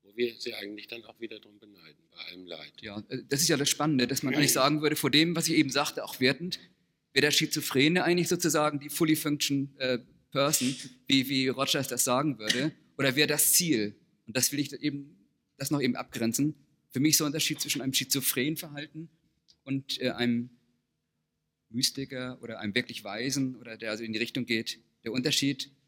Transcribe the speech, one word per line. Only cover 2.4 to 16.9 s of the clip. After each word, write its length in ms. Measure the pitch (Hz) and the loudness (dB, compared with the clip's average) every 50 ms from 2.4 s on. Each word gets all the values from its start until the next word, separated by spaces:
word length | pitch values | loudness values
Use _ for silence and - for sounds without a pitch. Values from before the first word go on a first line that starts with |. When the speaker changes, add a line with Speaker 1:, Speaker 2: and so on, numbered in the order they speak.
| 92 | -14
Speaker 1:
Leid. 260 | 87 85 78 73 71 _ - | -14 -14 -14 -14 -18 _ -16
Speaker 2:
Ja, 240 | - 110 101 107 104 _ | -14 -12 -12 -12 -10 _
äh, 80 | - 131 - | -10 -10 -4
das 140 | - 143 139 | -4 -2 0
ist 80 | 160 - | 2 2
ja 80 | 160 | 2
das 120 | 131 143 139 | 2 2 0
Spannende, 380 | - - 147 156 151 127 123 | 0 0 2 2 4 2 2
dass 160 | 120 139 135 - | 2 0 -2 -2
man 100 | 135 135 | 0 2
eigentlich 200 | 151 143 127 - | 4 4 4 4
sagen 280 | 143 131 139 151 151 | 4 4 4 4 4
würde, 140 | 151 147 151 | 2 0 0
vor 160 | - - 135 | 2 0 4
dem, 240 | 123 147 160 170 170 | 4 6 4 4 2
was 140 | 165 160 - | 0 0 2
ich 60 | 160 | 4
eben 140 | 147 147 135 | 4 2 4
sagte, 360 | 123 139 147 - - - 104 | 2 0 0 0 -4 -8 -10
auch 160 | - - - | -10 -4 2
wertend, 380 | 127 127 151 - 170 185 - - - - _ _ _ _ _ _ _ _ | 2 2 2 2 -4 -8 -8 -8 -12 -20 _ _ _ _ _ _ _ _
wäre 120 | _ 135 139 | _ 4 4
der 80 | 151 | 4
Schizophrene 760 | 147 - 160 151 - 151 139 - - 131 139 156 175 185 131 | 4 2 2 2 -2 -4 -4 0 2 4 4 6 4 4 2
eigentlich 240 | 160 175 175 170 - | 2 2 2 2 2
sozusagen 500 | 185 170 - 165 151 156 151 151 147 143 | 0 2 2 2 2 4 2 2 0 -2
die 100 | 143 147 | -8 -8
fully 280 | - - 170 156 156 | -2 0 4 4 4
function, 580 | 151 - 151 147 143 - - 143 139 139 139 - | 2 2 -2 -2 0 0 0 0 0 -2 -4 -6
äh, 220 | - 135 127 127 120 - - _ _ _ _ | -6 -2 -2 -2 -2 -4 -12 _ _ _ _
person, 420 | - 135 139 143 - - 127 127 131 - - - - _ _ | 0 2 2 2 2 2 0 0 -2 -4 -10 -16 -18 _ _
wie, 220 | - 135 135 131 | 2 2 2 2
wie 220 | 135 139 131 131 131 | 2 0 0 0 0
Rogers 400 | 123 127 135 135 175 151 131 - | 0 0 0 0 0 -2 -2 -2
das 160 | 123 120 - | -2 -2 2
sagen 340 | 131 123 127 156 156 131 107 | 2 2 2 2 0 -2 -2
würde, 320 | 107 107 110 123 139 156 - _ _ _ _ | -4 -2 0 0 0 -2 -4 _ _ _ _
oder 200 | - 135 135 123 | 0 2 2 4
wäre 100 | 143 151 | 4 2
das 240 | 151 151 147 - - | 2 2 2 2 4
Ziel? 420 | - - 180 170 143 110 104 104 104 _ _ _ _ _ _ | 4 4 4 4 2 2 2 -2 -4 _ _ _ _ _ _
Und 120 | - 107 | -6 -2
das 160 | 127 123 - - | 0 0 0 0
will 60 | 143 | -2
ich 120 | 143 139 | -4 -4
eben, 560 | 143 - - 147 139 143 139 143 170 _ _ _ _ _ _ _ _ | -6 -4 -4 -4 -4 -4 -10 -14 -20 _ _ _ _ _ _ _ _
das 120 | - 131 - | -10 -4 -2
noch 120 | 156 143 | 0 2
eben 160 | 127 127 120 | 2 0 0
abgrenzen. 580 | - 127 - - 117 113 113 110 - 143 151 151 _ _ _ _ _ _ _ | -2 -6 -8 -4 -2 -2 0 2 2 0 0 -2 _ _ _ _ _ _ _